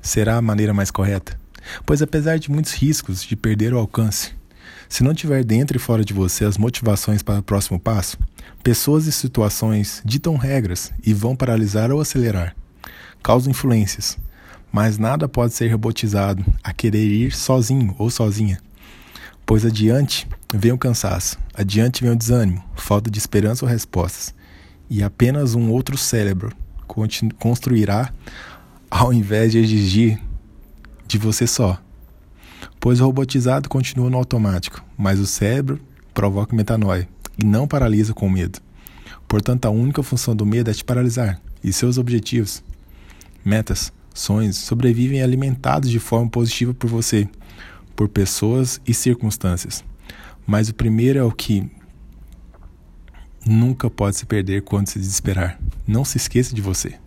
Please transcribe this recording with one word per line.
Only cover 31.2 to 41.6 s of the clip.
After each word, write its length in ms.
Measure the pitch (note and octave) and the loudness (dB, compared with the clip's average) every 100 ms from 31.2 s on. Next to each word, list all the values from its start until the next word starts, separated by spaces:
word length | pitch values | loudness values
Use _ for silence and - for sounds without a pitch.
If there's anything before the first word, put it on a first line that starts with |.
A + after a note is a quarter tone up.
| A2 G#2+ A#2 | 0 0 0
só. 340 | - G#2+ F2+ - - - - - - - - - - | 2 2 0 -6 -20 -20 -20 -20 -20 -20 -20 -20 -2
Pois 200 | B2 B2 | 2 4
o 40 | |
robotizado 640 | C3 C3 C3 C#3 A#2+ C3+ C3+ | 4 2 0 0 2 0 0
continua 420 | C3+ B2 - B2 | -2 -2 0 0
no 60 | B2+ | 0
automático, 680 | B2+ A#2+ G#2+ F#2 - - - - | 0 0 0 0 -4 -12 -18 -4
mas 220 | G2+ G2 | 0 2
o 60 | G2 | 0
cérebro 520 | - G2+ B2+ C#3 C#3+ - - - | 0 0 0 -2 -6 -10 -20 -8
provoca 440 | - G2+ G2 G#2+ A2+ | -2 0 0 0 0
metanoia 520 | G#2 A2+ G2+ F#2 F2+ - - - | 2 2 2 0 -2 -10 -16 -2
e 60 | |
não 240 | G#2+ G#2 C#3+ | 2 2 2
paralisa 440 | D3 B2 G#2+ G#2+ | 2 2 4 2
com 140 | A2 G2 | 0 0
o 40 | |
medo. 280 | F#2+ F2+ F#2 - - - - - - - | 0 -2 -6 -20 -20 -20 -20 -20 -20 0
Portanto, 380 | G#2+ A2 B2 A#2 | 0 2 0 2
a 40 | |
única 320 | G#2+ B2+ D3 | 2 2 0
função 320 | C#3 B2+ - | -2 -2 0
do 100 | A2 | 0
medo 240 | G#2 A2+ A#2 | 2 2 0
é 60 | |
te 100 | G#2+ | -2
paralisar, 560 | - B2 B2 A2+ A2 F#2 - - | -2 0 0 0 -2 -2 -8 -8